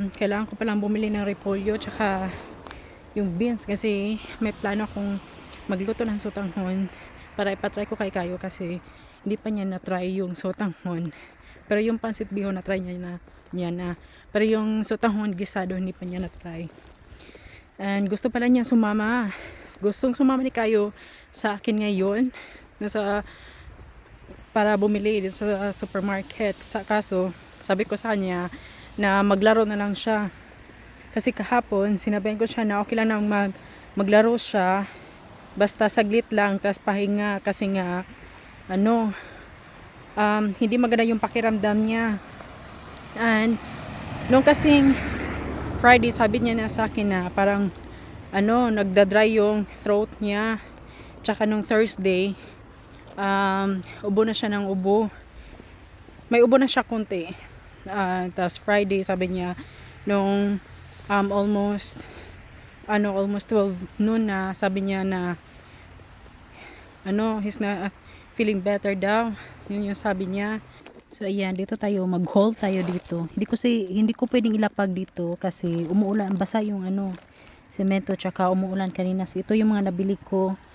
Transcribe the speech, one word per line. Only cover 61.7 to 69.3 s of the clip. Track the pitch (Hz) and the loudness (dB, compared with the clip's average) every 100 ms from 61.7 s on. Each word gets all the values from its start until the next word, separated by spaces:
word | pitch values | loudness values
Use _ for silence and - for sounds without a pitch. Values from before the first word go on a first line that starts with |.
| 202 - - - - - - - - - - - | -2 -6 -10 -14 -18 -20 -20 -20 -20 -20 -18 -2
ano, | 208 208 | 0 2
almost | 196 196 202 - | 0 0 -2 0
twelve | 220 202 180 180 - | 2 2 0 -8 -2
noon | 208 226 220 | 0 2 0
na, | 190 190 | 0 -2
sabi | 185 202 190 | -2 -2 0
niya | 196 190 190 | -2 0 0
na, | 185 180 175 - - - - - - - - - - - - - - - - 196 | -2 -2 -6 -10 -20 -20 -20 -20 -20 -20 -20 -20 -20 -20 -20 -20 -20 -20 -14 -4
ano, | 202 220 220 | -2 0 -2
he's | 208 202 | -4 -4
na, | 202 202 190 - - - - | -4 -2 -6 -8 -16 -20 -12
feeling | - 214 202 | -2 0 2
better | 185 202 202 | 0 0 0
daw. | 196 190 214 233 | 0 2 2 2